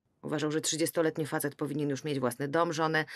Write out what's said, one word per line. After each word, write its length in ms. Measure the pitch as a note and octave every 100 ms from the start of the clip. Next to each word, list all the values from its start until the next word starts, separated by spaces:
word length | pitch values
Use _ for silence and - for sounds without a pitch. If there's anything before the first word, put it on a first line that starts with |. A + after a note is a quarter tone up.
| _ _
Uważał, 280 | - D3 D3+
że 100 | D#3
trzydziestoletni 680 | D3+ D#3 E3 - D#3+ D#3+ C#3+
facet 280 | D#3 D3+
powinien 340 | - C#3+ D3 D3
już 160 | C3+
mieć 160 | D#3 C#3
własny 280 | B2+ - C#3+
dom, 240 | D#3+ E3+
żonę, 320 | D#3 D#3+ D#3+ D3+